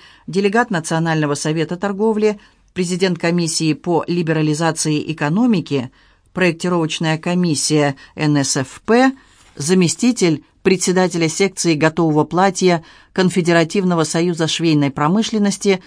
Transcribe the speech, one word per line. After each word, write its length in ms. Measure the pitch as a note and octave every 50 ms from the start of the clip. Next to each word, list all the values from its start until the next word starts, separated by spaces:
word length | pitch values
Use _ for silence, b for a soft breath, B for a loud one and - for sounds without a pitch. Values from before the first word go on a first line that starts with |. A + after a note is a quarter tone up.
| B B B B B -
делегат 420 | D#3 G3 G3+ G3+ G3 A#3 A#3+ A#3
Национального 640 | G3 E3 D#3 - E3 E3 E3 E3 D#3+ D#3 D3+ C#3+ D3
совета 400 | C#3 - D#3 D#3 E3 D#3 D3+ F3
торговли, 640 | F3 - G3+ G3+ F#3+ G#3+ A3+ A3 G#3+ G#3+ G#3+ G#3 G#3 B B B B B B _
президент 440 | - F#3 E3+ F#3 F3 F#3+ F#3+ F3+ E3
комиссии 540 | - E3+ F3 F3 E3+ D#3 - - D#3+ D#3 D3
по 320 | - - F3 E3+ D3+ -
либерализации 1040 | - F3 F3 E3+ D#3 D#3 D#3+ D#3 D3+ D3+ D3 E3+ E3 D3+ - - D#3 D3+ D3+ - -
экономики, 800 | D#3 - D3+ D3 D#3+ G#3 B3 B3 A3 E3+ D3 - C#3 C3+ A#2 B2+ b b b b b b b b _
проектировочная 840 | F#3 F#3 F3 E3 E3 - F3+ F3+ E3+ D#3+ D#3 - - E3+ D#3+ D#3+ D#3
комиссия 800 | - F3 F3 F3+ F3+ E3+ D3 - - - D3+ D3+ D3 D3 C3+ B B B B
Н 220 | - D#3 D3+ D3
С 200 | C#3+ C#3 - -
Ф 260 | D3 C3 - - - -
П, 240 | - A3 A#3+ C4 C4+ C4 B B B B B B B B
заместитель 880 | - C#3 D#3 F#3+ F#3 F3+ D#3 - - - B3 A#3 - F#3+ E3+ D#3 - b b b b _
председателя 640 | F#3+ F#3+ F3+ - G3 F3+ F#3 F#3 F3 D#3 E3+ E3 D#3
секции 460 | - - G3 F#3+ F#3+ - - E3+ D#3+
готового 500 | D3 D#3 D#3+ D#3 - E3 D#3+ D3+ D3+ D3+
платья 580 | D3+ D#3+ F3+ F#3+ G3 F#3+ - F#3 F3+ F3 D#3+ D#3+ B B B B B _
Конфедеративного 920 | - F#3+ F3+ - F#3+ E3 F3 E3+ E3+ D#3+ D#3+ - G3+ F#3 F3+ F3 E3 D#3
союза 440 | D#3+ - E3 E3+ F3+ E3+ D#3+ D#3+ D3+
швейной 420 | - - D#3+ E3 D#3 D3 C#3+ C#3
промышленности, 920 | C#3 - D3 D#3 F#3 A3 G#3+ - A3+ G#3+ G3+ G3+ G3 - - G3+ F#3+ F#3 B